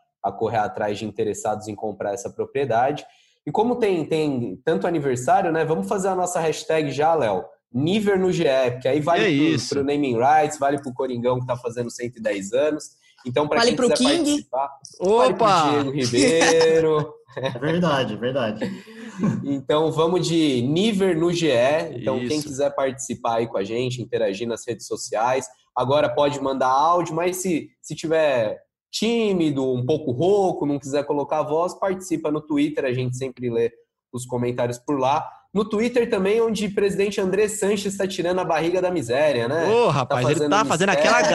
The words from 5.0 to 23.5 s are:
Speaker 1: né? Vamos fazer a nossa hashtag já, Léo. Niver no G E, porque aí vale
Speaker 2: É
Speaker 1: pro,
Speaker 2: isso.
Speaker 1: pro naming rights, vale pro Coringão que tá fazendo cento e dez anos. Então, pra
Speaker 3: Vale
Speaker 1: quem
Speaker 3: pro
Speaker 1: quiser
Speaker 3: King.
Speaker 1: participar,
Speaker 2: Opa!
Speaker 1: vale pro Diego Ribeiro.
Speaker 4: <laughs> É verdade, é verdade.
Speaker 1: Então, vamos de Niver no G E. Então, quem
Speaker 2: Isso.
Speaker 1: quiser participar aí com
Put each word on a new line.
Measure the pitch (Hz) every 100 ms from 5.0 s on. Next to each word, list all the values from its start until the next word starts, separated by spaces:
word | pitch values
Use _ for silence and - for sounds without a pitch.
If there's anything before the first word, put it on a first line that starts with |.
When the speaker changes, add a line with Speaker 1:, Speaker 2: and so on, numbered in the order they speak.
| 139 123 143 185 185
Speaker 1:
né? | 160
Vamos | 151 165 196
fazer | 208 190
a |
nossa | 185 175 175
hashtag | 160 156 - 160 147
já, | 131 156
Léo. | 165 117 95 - - _
Niver | 123 151 214 202 196
no | 185
G | 165 160
E, | 131 127
porque | 123 131
aí | 147
vale | 151 175
Speaker 2:
É | 214
Speaker 1:
pro, | 143 156
Speaker 2:
isso. | 151 - 143
Speaker 1:
pro |
naming | 135 143 143 117
rights, | 127 156 147 151
vale | 139 143
pro | 131
Coringão | 123 131 120 120 127
que | 127
tá | 123
fazendo | 120 117 120
cento | - 123 117
e |
dez | 110 104 98
anos. | 120 151 151 - - _ _
Então, | 127 127 151
pra | 160
Speaker 3:
Vale | 233
Speaker 1:
quem | -
Speaker 3:
pro | 247
Speaker 1:
quiser | 147 254 330
Speaker 3:
King. | 294 294 -
Speaker 1:
participar, | - 277 - - -
Speaker 2:
Opa! | 180 220
Speaker 1:
vale | 254
pro | 196 226 185 151
Diego | 147 139
Ribeiro. | 143 123 120 131 165 170 165 160 165 160 151 147
Speaker 4:
<laughs> | - _ -
É | 131 127
verdade, | 143 170 180 139 117
é | 104
verdade. | 120 131 113 104 - - - - - 196 185 -
Speaker 1:
Então, | 135 139 131 151 160
vamos | 143 165 180 151
de | 165 156 127
Niver | 123 160 220 196 190 165
no | 170
G | 170 165
E. | 120 127 151 170 131
Então, | 131 131 123
quem | 151
Speaker 2:
Isso. | 147
Speaker 1:
quiser | 131 143
participar | 139 135 127 - 117 123 117
aí |
com | 120